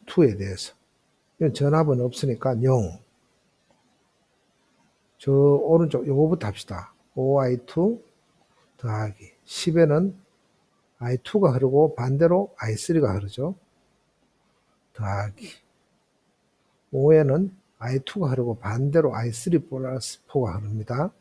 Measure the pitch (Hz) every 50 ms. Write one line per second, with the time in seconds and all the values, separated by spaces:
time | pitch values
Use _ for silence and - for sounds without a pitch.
0 | _ - - - 156 120 95 98 98 98 92 - - - - _ _ _ _ _
1 | _ _ _ _ _ _ _ - 165 143 104 - 143 143 151 160 160 151 131 123
2 | 123 123 - - 147 135 117 - - 135 123 110 123 131 131 120 101 82 85 -
3 | _ _ _ _ _ _ _ _ _ _ _ _ _ _ _ _ _ _ _ _
4 | _ _ _ _ _ _ _ _ _ _ _ _ _ _ _ _ _ _ _ _
5 | _ _ _ _ - 139 139 139 143 143 143 143 147 156 165 165 170 151 - 135
6 | 262 147 135 139 156 160 180 165 - 104 98 - - - 98 87 - - _ _
7 | _ _ _ 131 131 135 139 139 131 127 127 120 - - - 160 180 220 233 -
8 | - _ _ _ _ _ _ _ _ _ _ _ _ _ _ _ - 113 107 107
9 | 110 104 101 - - - _ _ _ - - - - 175 156 - 156 147 147 160
10 | 185 196 - - _ _ _ _ _ _ _ _ _ _ _ _ _ _ _ _
11 | 120 120 131 123 - - - 208 196 151 120 127 135 127 135 143 160 151 156 -
12 | 123 127 135 143 165 165 175 190 202 - - - 113 110 110 107 - - 165 160
13 | 143 101 92 101 101 101 - 123 135 175 196 - _ _ _ _ _ _ _ _
14 | _ _ _ _ _ _ _ _ _ _ _ _ _ _ _ _ _ _ _ -
15 | 107 98 98 101 104 104 101 - 208 170 - - _ _ _ _ _ _ _ _
16 | _ _ _ _ _ _ _ _ _ _ _ _ _ _ _ _ _ _ 139 135
17 | 135 151 160 156 151 135 135 170 196 190 - - _ _ _ _ 113 120 131 135
18 | 131 - - 208 175 131 135 131 120 120 110 - - 104 110 123 139 143 143 165
19 | 156 131 117 117 117 120 113 - - 180 170 151 - - 135 131 131 127 131 131
20 | - - - - _ _ - 139 123 95 85 101 104 104 110 110 104 - 117 135
21 | 160 208 - _